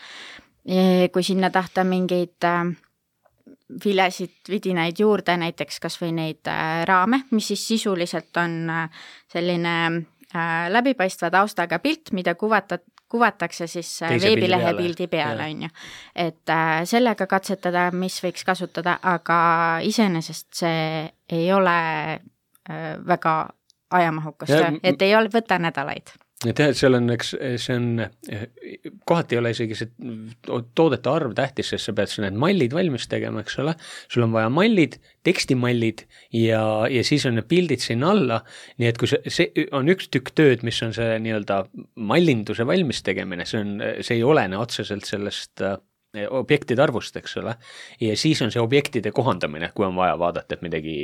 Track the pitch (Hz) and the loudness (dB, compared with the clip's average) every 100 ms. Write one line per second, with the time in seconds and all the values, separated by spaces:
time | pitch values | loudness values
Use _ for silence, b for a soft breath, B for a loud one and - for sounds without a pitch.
0 | B B B B B _ - 185 185 185 | B B B B B _ -2 2 4 4
1 | 180 185 180 190 185 185 175 - 185 185 | 4 2 0 2 2 0 0 0 2 2
2 | 185 180 175 - 175 175 175 165 _ _ | 0 0 -2 -2 0 0 -2 -6 _ _
3 | _ _ _ _ - - - - 208 190 | _ _ _ _ -20 -20 -20 -6 0 2
4 | 180 185 180 _ - 202 190 180 165 170 | 2 -2 -10 _ -6 -4 0 0 0 2
5 | 214 202 180 180 165 - - - 170 - | 2 4 2 0 -2 -6 -8 -8 -8 -6
6 | 170 165 160 156 160 156 160 165 170 185 | -4 -4 -4 -6 -4 -2 -2 -2 2 2
7 | 190 269 262 220 - 202 - 220 214 185 | 4 0 0 -2 -2 -4 -2 -2 0 -2
8 | 175 170 - 170 175 165 165 165 160 B | -2 -6 -6 -4 -2 -2 -4 -4 -6 B
9 | B B _ 170 175 175 170 170 165 170 | B B _ -4 -2 0 2 2 2 0
10 | 165 _ _ 170 165 165 170 214 254 254 | -4 _ _ -4 -2 -2 0 2 2 0
11 | 185 - 170 180 208 - 175 175 285 320 | -2 -2 0 2 2 0 -2 -2 -2 -4
12 | - 185 175 170 214 214 - 180 _ _ | -4 -4 -2 -2 0 0 0 -8 _ _
13 | _ 233 233 202 170 - 165 175 165 - | _ 2 2 2 -6 -6 -8 -8 -10 -6
14 | 165 165 196 214 180 180 170 175 175 165 | -2 2 4 4 4 2 2 0 -2 -4
15 | 180 165 151 147 156 156 165 B B B | -4 -2 -2 -4 -6 -8 -10 B B B
16 | B - 170 160 - 160 160 160 175 233 | B -6 -4 -4 0 2 2 0 0 2
17 | 247 208 185 190 - 190 180 175 180 180 | 2 0 0 0 0 -4 -2 0 0 0
18 | 185 - 185 - - 185 175 - 175 175 | -4 -4 -6 -4 -2 -2 -4 -4 -2 0
19 | 185 175 - 170 170 165 165 165 190 214 | 0 0 2 4 4 4 2 0 0 2
20 | 208 165 165 165 - - 170 160 160 160 | 2 0 -4 -12 -14 -4 -2 0 -2 -4
21 | 156 - - 170 170 196 185 170 160 156 | -6 -12 -6 -2 2 4 4 4 2 -2
22 | 151 156 - _ _ _ - 160 160 156 | -4 -8 -12 _ _ _ -14 -10 -10 -6
23 | - 170 165 160 - - _ _ _ 180 | -2 0 2 0 -2 -12 _ _ _ 2
24 | 170 156 156 - 147 147 165 160 185 135 | 2 0 -6 -6 2 4 4 2 0 2
25 | 190 214 220 226 226 185 165 147 143 - | 4 4 4 0 0 0 0 -2 -6 -8
26 | - - _ - 117 113 147 123 139 123 | -14 -20 _ -6 -2 2 4 4 4 4
27 | 120 113 - - 135 120 - 123 120 117 | 4 0 -4 -6 -6 -4 -4 -2 -2 -2
28 | 110 - - 104 110 _ - 101 - - | -4 -8 -12 -10 -12 _ -18 -16 -16 -6
29 | - 170 - 120 117 113 113 107 113 - | -2 0 0 -2 -2 -2 -4 -6 -10 -12
30 | 123 110 110 - - 123 117 - 165 127 | -12 -12 -14 -16 -8 -6 -2 2 2 2
31 | - 160 135 101 135 - 98 98 - 104 | 0 -2 -2 -2 -4 -4 -6 -6 -4 -2
32 | 98 - 101 104 160 196 120 151 185 123 | -2 -2 -4 0 2 2 0 0 -2 -2
33 | - 113 110 110 - - 139 - B B | -4 -6 -4 -6 -8 -4 -4 -6 B B
34 | - 123 113 113 110 143 220 208 139 - | -4 2 2 4 2 4 4 4 2 -2
35 | b b 160 185 - 135 123 120 113 107 | b b 0 0 2 2 2 2 0 -2
36 | - b b 113 113 110 110 107 110 127 | -10 b b 0 2 4 2 2 2 2
37 | 113 151 135 117 - 170 175 123 - 117 | 2 2 2 0 2 2 2 0 -2 0
38 | 156 208 131 113 B B B - 117 117 | 2 2 2 -2 B B B -2 0 2
39 | 120 143 - - 175 - 151 143 139 190 | 0 0 0 0 0 0 0 0 2 0
40 | - - 139 - 151 117 117 - 113 110 | 0 -2 0 4 6 4 0 -4 -4 -2
41 | 117 113 113 110 101 98 95 - - - | -2 -2 -2 -4 -2 -2 -2 -10 -18 -8
42 | 104 143 170 117 104 107 123 180 156 104 | 0 4 4 2 -2 -2 0 0 0 -2
43 | - 98 95 87 - 113 104 101 110 - | -4 -4 -4 -8 -6 -4 -4 -4 -6 -4
44 | - 117 120 156 98 95 120 - 107 98 | -2 2 4 4 2 -2 -4 -6 -6 -8
45 | - 101 101 - - - 95 98 _ _ | -6 -6 -6 -8 -10 -6 -4 -4 _ _
46 | _ 107 - 131 123 147 - 120 151 113 | _ -10 -4 -4 0 0 2 2 2 0
47 | - 90 - - 95 117 B B B - | -6 -10 -10 -8 -8 -8 B B B -4
48 | 113 107 160 147 120 120 117 143 143 120 | -2 0 2 2 0 0 2 2 2 -2
49 | 101 117 127 90 85 76 85 - 98 92 | -2 0 0 0 -4 -4 -6 -2 0 2
50 | 90 80 87 85 - - 87 82 78 76 | 2 2 0 -2 -6 -8 -6 -6 -4 -6